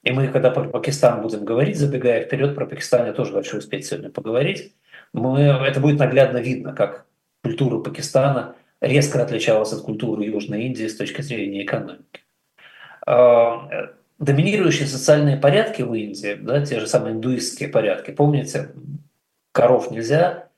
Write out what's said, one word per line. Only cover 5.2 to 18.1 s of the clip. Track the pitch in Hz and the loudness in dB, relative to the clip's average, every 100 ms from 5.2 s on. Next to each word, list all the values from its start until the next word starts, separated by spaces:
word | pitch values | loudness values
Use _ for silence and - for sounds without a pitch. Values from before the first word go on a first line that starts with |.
| 127 135 | 0 4
это | 143 131 135 135 | 4 4 2 2
будет | 147 147 | 2 4
наглядно | 131 127 127 123 | 4 6 4 2
видно, | 120 - - | -4 -6 -8
как | - 101 - _ _ _ _ | -2 -4 -4 _ _ _ _
культура | 113 110 131 110 | -8 -2 -2 -2
Пакистана | 104 - - 135 139 127 - - _ _ | -6 -10 -2 0 2 0 -6 -16 _ _
резко | - 143 143 127 | 0 2 2 0
отличалась | 120 113 117 110 107 | -2 -2 0 2 0
от | 107 | -6
культуры | - 107 120 107 | -8 -6 -4 -4
Южной | 104 104 101 104 | -4 -4 -6 -6
Индии | 123 117 110 | -6 -6 -8
с | - | -6
точки | 101 - | -8 -8
зрения | - 113 98 98 | -8 -6 -6 -6
экономики. | 98 98 - - _ - _ _ _ _ - - - - - | -6 -6 -6 -16 _ -20 _ _ _ _ -20 -20 -20 -12 2
Э, | 120 123 120 117 117 143 - - - _ _ | 6 8 8 4 0 -8 -10 -10 -16 _ _
доминирующие | 143 139 185 208 170 143 139 | 0 2 2 2 2 2 -2
социальные | 131 - 151 147 135 | 0 4 6 6 4
порядки | 143 196 220 - | 4 4 2 -4
в | 123 | -4
Индии, | 110 104 95 104 101 | -4 -6 -8 -8 -8
да, | 104 143 | -2 -2
те | 143 117 | 0 -4
же | - | 0
самые | 120 120 | -2 0
индуистские | 110 120 123 - - - | -4 -4 -4 -6 -8 -2
порядки, | 117 107 92 - | 0 0 -2 -6